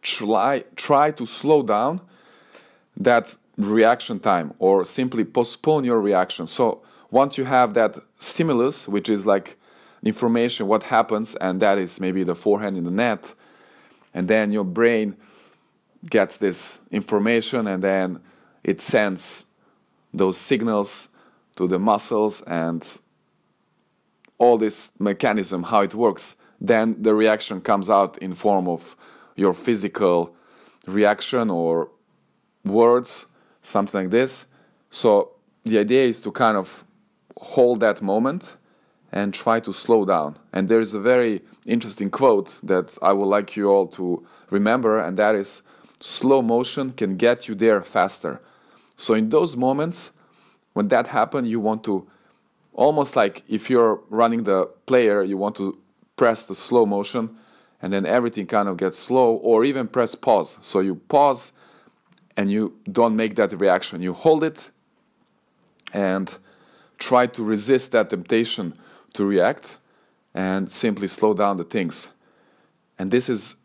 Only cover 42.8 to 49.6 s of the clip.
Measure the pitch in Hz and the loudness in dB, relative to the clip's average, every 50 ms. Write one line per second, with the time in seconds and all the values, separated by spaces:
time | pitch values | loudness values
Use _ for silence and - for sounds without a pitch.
42.8 | 87 - - - - 90 98 98 101 98 101 104 101 98 - 107 101 101 98 98 | -2 -4 -10 -2 0 0 2 2 0 0 0 0 -2 -4 -6 -2 0 2 4 2
43.8 | 95 87 - - 92 90 110 82 - _ _ _ _ _ - 101 101 110 117 131 | 2 0 -6 -8 -4 -4 -4 -6 -8 _ _ _ _ _ -2 0 2 2 0 2
44.8 | 123 110 107 110 90 82 95 92 104 107 110 101 98 - - - _ _ _ _ | 2 0 0 0 0 -2 -2 0 2 2 2 0 -2 -6 -12 -20 _ _ _ _
45.8 | _ _ _ _ - - - - - 131 135 135 123 113 117 120 127 123 - - | _ _ _ _ -10 -8 -6 -2 2 2 2 4 2 2 0 0 -2 -4 -6 -6
46.8 | 135 131 123 - 110 95 95 90 117 120 120 117 - - 110 98 110 113 107 101 | -8 -8 -6 -6 -4 -4 -2 2 2 2 2 2 -4 -12 -6 0 2 4 4 2
47.8 | 90 - - 110 90 95 - - - 82 65 - _ _ _ _ _ _ _ _ | 0 -2 0 0 0 0 -2 -8 -10 -10 -10 -10 _ _ _ _ _ _ _ _
48.8 | _ _ _ _ - - 113 110 110 107 117 156 175 170 139 120 | _ _ _ _ -2 0 0 0 0 2 2 0 0 0 -4 -2